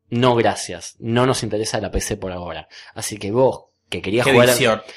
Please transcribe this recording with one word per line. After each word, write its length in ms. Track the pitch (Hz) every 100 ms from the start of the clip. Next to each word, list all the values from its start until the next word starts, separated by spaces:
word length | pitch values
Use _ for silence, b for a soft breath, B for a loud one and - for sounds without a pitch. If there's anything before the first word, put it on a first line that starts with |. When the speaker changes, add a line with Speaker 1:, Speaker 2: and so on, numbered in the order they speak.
| -
Speaker 1:
"No, 260 | 120 127 120
gracias, 580 | 107 98 - 87 - -
no 260 | 113 120 127
nos 160 | 123
interesa 380 | 113 107 110 107
la 100 | 98
P 100 | 101
C 160 | - 104
por 140 | 95
ahora". 380 | 90 87 80 78 B B
Así 240 | - - 107
que 140 | 101
vos, 320 | 113 131 - - _ -
que 140 | 95
querías 240 | 95 110 123
Speaker 2:
Qué 60 |
Speaker 1:
jugar 160 | 127 123
a-, 40 |
Speaker 2:
visión, 300 | 120 123 107 -